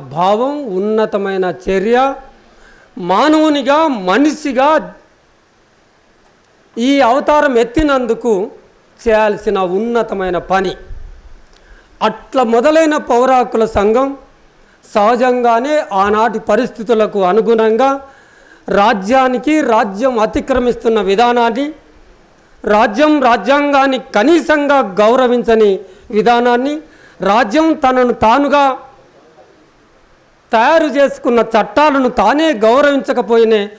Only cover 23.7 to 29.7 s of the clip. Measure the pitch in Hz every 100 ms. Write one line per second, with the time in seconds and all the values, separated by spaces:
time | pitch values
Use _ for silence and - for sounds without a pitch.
23.7 | 277 269 262 - 202 220 339 - 302 285
24.7 | 277 220 185 208 254 254 240 226 226 208
25.7 | 190 - - - 208 208 240 247 240 269
26.7 | 302 - - - - 190 208 214 262 320
27.7 | 311 262 254 247 226 220 247 285 285 277
28.7 | 262 - - _ _ _ - - _ _